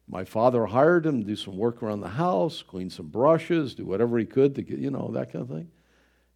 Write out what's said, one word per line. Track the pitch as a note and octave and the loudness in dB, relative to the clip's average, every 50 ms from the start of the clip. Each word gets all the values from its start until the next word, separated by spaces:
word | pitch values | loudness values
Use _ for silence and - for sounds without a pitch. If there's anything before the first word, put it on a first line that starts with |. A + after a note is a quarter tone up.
| _ | _
My | - - F#2 F#2+ | -12 -10 -10 -8
father | - - A2 A#2 B2+ B2 A#2 A2 | -4 0 4 4 4 4 4 0
hired | F#2+ G#2 B2+ D3 E3 F3+ F3 D#3 | 2 4 4 6 6 6 4 2
him | D#3+ C#3+ A#2 | 0 -2 -2
to | G2+ | -2
do | G2+ G#2 | -4 -6
some | - - G2 F#2+ | -6 -8 -10 -6
work | F#2+ A2 A#2+ A#2 - | -2 -2 -2 -2 -2
around | A#2 G#2+ G#2 G2+ | -6 -6 -6 -6
the | G2+ E2+ | -6 -8
house, | G#2 C3+ E3+ F3+ F#3+ F3+ F3 D#3 - - | -4 -2 0 0 2 0 0 0 -2 -8
clean | - _ - F#2 F#2 F2+ | -16 _ -10 -8 -8 -8
some | - - D#2+ | -10 -12 -14
brushes, | D2+ D2+ G#2+ C3 D#3 E3 D#3+ E3 - F3 E3 D3 A#2+ - | -8 -2 2 4 6 4 4 2 0 0 0 0 -2 -6
do | - - | -10 -6
whatever | - F#2+ G2+ A#2 A#2+ A#2+ | -4 0 0 2 2 2
he | A#2 G#2 | 0 0
could | - - C3+ C#3 C#3+ C3+ | 0 4 4 4 4 4
to | B2+ | 0
get, | - - - C#3 | -6 -6 -6 -6
you | C3 C#3 | -4 -4
know, | C3+ - - A#2 A2+ | -4 -4 -6 -4 -4
that | C3 B2+ B2+ | -6 -6 -6
kind | D#3 E3+ B2 | -8 -10 -10
of | A#2+ | -8
thing. | D3 D#3+ E3+ E3+ _ _ _ _ _ _ _ _ _ _ _ _ _ | -10 -12 -12 -14 _ _ _ _ _ _ _ _ _ _ _ _ _